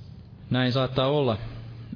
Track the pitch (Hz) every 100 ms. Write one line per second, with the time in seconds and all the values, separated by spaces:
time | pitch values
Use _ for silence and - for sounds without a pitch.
0 | - - - - - 127 127 127 131 131
1 | 131 147 131 110 - - - - -